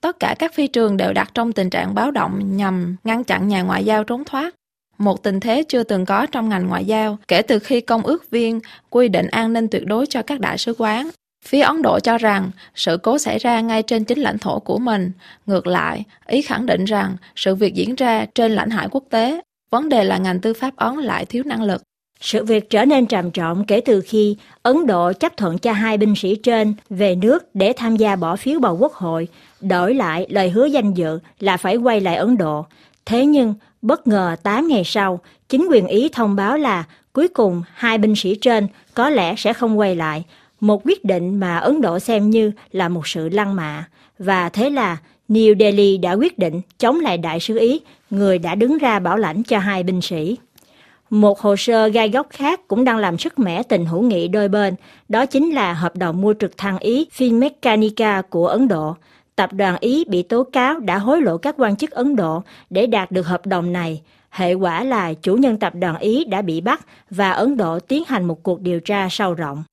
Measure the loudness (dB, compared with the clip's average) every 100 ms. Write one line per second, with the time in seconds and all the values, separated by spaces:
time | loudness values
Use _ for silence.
0 | -6 -4 -4 -2 -4 -2 -2 2 0 2
1 | 0 0 -2 -2 -4 -2 -2 -2 -4 -2
2 | -2 -2 -4 -4 -4 -2 0 -2 -4 -6
3 | -4 -4 -2 -2 0 0 0 -2 0 0
4 | 0 -6 -6 -6 -6 -10 _ _ _ _
5 | 0 0 -2 -2 0 -2 0 -2 0 -2
6 | 0 0 0 -2 -2 -2 -2 -2 -2 -2
7 | -2 -4 _ 0 4 0 2 -2 0 -2
8 | 0 -2 -2 -2 0 -2 -8 -20 _ 2
9 | 4 2 0 -2 0 0 0 -2 -2 -2
10 | -2 -4 -6 -4 -4 -4 -6 -2 -2 -2
11 | -6 -12 _ _ -2 2 4 2 2 0
12 | 2 0 2 0 -4 -10 -20 -6 -2 -2
13 | 0 0 0 -2 0 0 0 -2 0 -2
14 | -2 -2 -2 -2 -4 -4 -2 -4 0 -2
15 | -2 -6 -18 -16 -2 -2 0 0 0 -4
16 | -10 _ -2 -2 0 -4 0 0 0 -2
17 | -2 -6 -14 -6 -2 0 0 0 -4 -2
18 | 0 0 -2 0 0 0 -2 -6 -4 -6
19 | -4 -2 -2 -4 -10 _ _ -4 0 0
20 | 2 0 -2 -2 -4 -4 -6 -4 -4 -4
21 | -6 -6 -6 -6 -6 -4 -2 -4 _ _
22 | _ _ -4 -4 0 0 2 2 4 4
23 | 2 0 -2 -4 -4 -2 0 0 4 2
24 | 2 2 2 0 -10 _ 2 2 2 2
25 | 2 0 -4 -2 -4 -2 -2 0 0 2
26 | 2 2 0 0 2 2 0 -2 _ 0
27 | 0 2 4 2 0 0 0 2 0 2
28 | 2 2 -2 -2 -2 0 0 2 0 0
29 | -4 -4 -6 -10 _ _ -2 0 2 2
30 | 0 -2 -2 0 2 2 2 2 0 0
31 | -2 -4 -10 _ -2 0 0 2 2 2
32 | 0 0 2 2 0 -2 -8 _ _ _
33 | -4 2 4 4 2 -2 _ _ -2 0
34 | 2 2 2 -2 -2 0 2 2 0 0
35 | 0 -2 _ _ _ 0 4 4 4 0
36 | 0 0 0 0 0 0 0 -2 -4 _
37 | _ 0 0 2 0 0 -6 -4 -2 2
38 | 2 2 0 0 2 2 0 -6 _ -2
39 | 2 2 0 -2 -2 -2 0 2 2 0
40 | -2 -6 -10 _ _ _ 2 2 2 -2
41 | 0 0 0 -2 -2 0 0 2 2 -2
42 | 0 0 2 2 2 -2 -10 -4 -2 -2
43 | -6 -6 -4 -2 -2 -2 -4 -8 -12 _
44 | _ _ -2 0 0 -2 -2 0 -2 -4
45 | _ _ _ 4 6 6 4 4 2 2
46 | 0 0 -2 0 -4 -4 -10 _ 0 0
47 | 0 -2 -4 -6 -4 0 2 0 -6 _
48 | _ 0 2 2 0 0 0 2 2 0
49 | 0 0 -2 -2 -2 0 0 -2 -2 -2
50 | -4 -4 -4 -6 _ _ _ _ _ _
51 | _ 4 4 4 2 0 2 2 4 2
52 | 2 0 -4 -4 -4 -4 _ 0 2 2
53 | 0 -2 -6 -2 -2 0 -2 0 0 0
54 | 2 0 0 0 0 2 0 -2 -12 -20
55 | _ 0 0 2 2 0 -2 -2 -4 -2
56 | -4 0 0 0 -2 -4 -4 -2 -2 -2
57 | -2 0 2 4 2 0 2 4 2 2
58 | 0 0 -2 0 0 2 2 2 -4 -8
59 | _ _ _ -4 -2 0 0 0 0 0
60 | 0 -2 0 -2 0 0 0 -2 -2 -2
61 | 0 2 2 0 -4 0 0 0 -4 -2
62 | 0 0 0 -4 -8 -20 _ 0 2 2
63 | 0 -4 -2 -4 -2 -2 -2 -2 -4 -8
64 | _ _ _ -4 0 0 0 -2 -2 0
65 | -2 -4 0 2 4 2 -2 -2 -4 -2
66 | 0 0 0 -2 -2 -4 -2 -4 -4 -20
67 | _ -2 0 2 0 0 -2 -2 -2 -4
68 | -2 -2 -2 -4 -4 -4 -2 -4 -2 -4
69 | -2 -2 -4 -2 -6 -8 -14